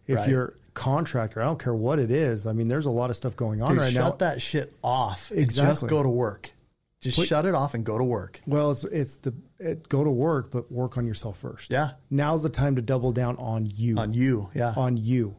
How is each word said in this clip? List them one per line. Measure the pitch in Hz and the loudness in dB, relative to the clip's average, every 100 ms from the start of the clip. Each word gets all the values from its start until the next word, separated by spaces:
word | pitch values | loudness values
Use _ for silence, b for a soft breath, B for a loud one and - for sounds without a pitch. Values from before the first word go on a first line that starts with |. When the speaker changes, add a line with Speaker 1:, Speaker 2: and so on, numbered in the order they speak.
| - | -2
Speaker 1:
if | 131 | 0
Speaker 2:
Right. | 110 | 2
Speaker 1:
you're | 131 127 | 2 0
a | - - | -8 -16
contractor, | - 131 147 160 127 107 110 | -6 0 0 0 -2 -4 -2
I | 127 | -2
don't | 165 | -2
care | 123 | -2
what | 113 117 151 | 0 2 2
it | 113 | 2
is. | 139 143 110 110 | 2 2 0 -2
I | |
mean, | 113 113 | 0 0
there's | 139 143 | 0 0
a | |
lot | 120 123 | 0 0
of | 117 | -2
stuff | 127 - | -4 -2
going | 113 107 | -2 0
on | 120 | 2
Speaker 2:
Dude, | 175 | 2
Speaker 1:
right | 131 | 4
Speaker 2:
shut | 123 | 2
Speaker 1:
now. | - - 175 | 0 2 0
Speaker 2:
that | 127 | 0
shit | - 151 - - | -2 -4 -4 -4
off | 120 127 110 98 - | 0 2 0 -4 -4
and | 202 127 | 2 2
just | 139 | 4
Speaker 1:
Exactly. | 143 151 117 | 2 2 0
Speaker 2:
go | 151 | 2
to | 139 | 2
work. | 120 113 98 - _ _ _ _ _ | 2 0 -4 -16 _ _ _ _ _
Just | 131 160 | -2 0
Speaker 1:
Put | 165 | 2
Speaker 2:
shut | 151 185 | 2 2
it | |
off | 156 139 | 2 0
and | 117 | -2
go | 110 110 | -2 0
to | |
work. | 127 110 92 - - | 0 0 -4 -10 -2
Speaker 1:
Well, | 147 147 | 2 2
it's, | 139 - | 0 -2
it's | 156 135 - | -4 -4 -4
the, | 135 120 - - | -6 -6 -16 -8
it, | 165 160 - | -6 -6 -2
go | 139 151 | 2 2
to | |
work, | 123 156 147 113 | 2 2 0 -2
but | 120 - | -6 -6
work | 120 127 123 | -4 -4 -2
on | 117 | -2
yourself | 104 113 92 | -4 -8 -10
first. | - - - | -12 -12 -4
Speaker 2:
Yeah. | 127 151 - - | -2 -2 -6 -2
Speaker 1:
Now's | 139 147 160 | 0 2 0
the | 151 | 0
time | - 143 127 | 0 0 2
to | |
double | 113 131 127 | 0 0 2
down | 120 123 123 | 0 0 -2
on | 123 113 107 | -4 -2 -2
you. | 101 117 113 | 0 0 2
Speaker 2:
On | 107 | 0
you, | 117 131 117 98 - | 2 2 2 -2 -2
yeah. | 120 135 | 0 0
Speaker 1:
On | 127 117 | 0 0
you. | 110 127 107 | 0 0 0